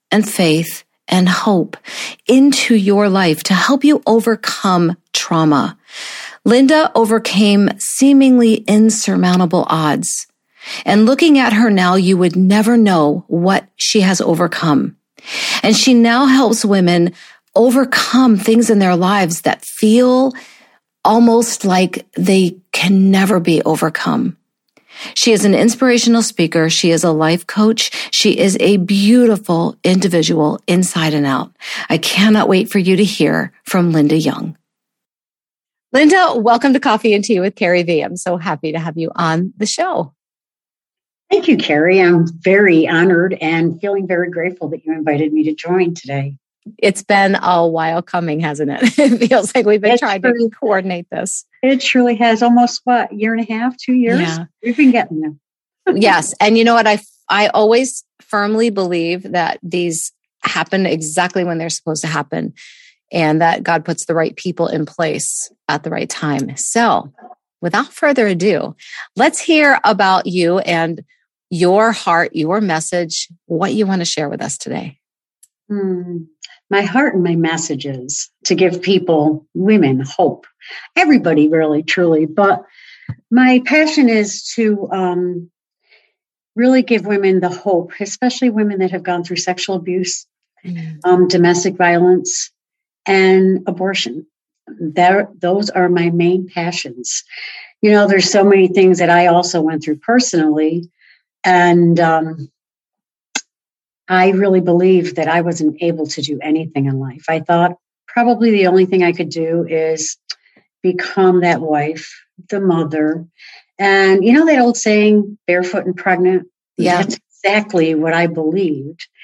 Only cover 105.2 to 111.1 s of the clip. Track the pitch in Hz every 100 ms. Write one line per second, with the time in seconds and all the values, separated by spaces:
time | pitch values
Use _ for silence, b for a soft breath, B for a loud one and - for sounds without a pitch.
105.2 | 156 170 170 165 151 151 170 165 151 -
106.2 | 151 143 151 156 160 147 139 135 135 131
107.2 | - 160 156 170 175 180 _ _ - -
108.2 | 240 233 233 208 185 185 185 185 175 170
109.2 | 165 165 160 170 170 160 160 160 156 -
110.2 | - B B B B _ 185 180 -